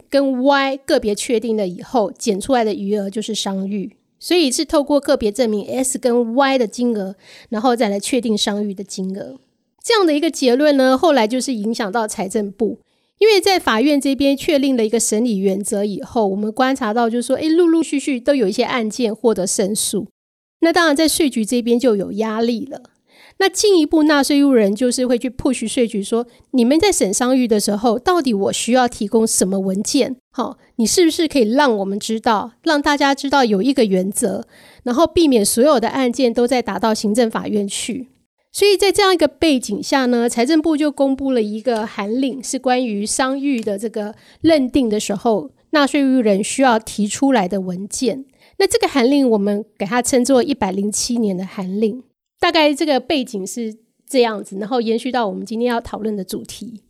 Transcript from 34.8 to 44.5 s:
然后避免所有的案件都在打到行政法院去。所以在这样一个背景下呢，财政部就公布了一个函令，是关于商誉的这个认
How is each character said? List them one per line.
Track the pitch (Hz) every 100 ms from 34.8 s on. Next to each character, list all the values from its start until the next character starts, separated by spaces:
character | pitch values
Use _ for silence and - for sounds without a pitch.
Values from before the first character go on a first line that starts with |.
然 | 247
后 | 247
避 | 330 359 311
免 | 240
所 | 202 -
有 | 285 262
的 | 226
案 | 269 254
件 | 233 240
都 | 240 240
在 | 247
打 | 233 196
到 | 226
行 | 214 214
政 | 208 226
法 | 220 -
院 | 208 202
去。 | - - 226 254 _ _ _ _
所 | -
以 | 403 381
在 | 403
这 | 392
样 | 381
一 | 349
个 | 269
背 | - 330 262
景 | - 196
下 | - 277
呢， | 247 240 233
财 | 233
政 | 254 320
部 | 330 294
就 | 302
公 | 285 277
布 | 269 269
了 | 247
一 | 214 220
个 | 247 226
函 | 202 - 202 240
令， | 269 262
是 | - 262
关 | 254 247 254
于 | 202
商 | 220 - 262 277
誉 | 285 247
的 | 208 196
这 | 220
个 | 214 208 - _ _
认 | 311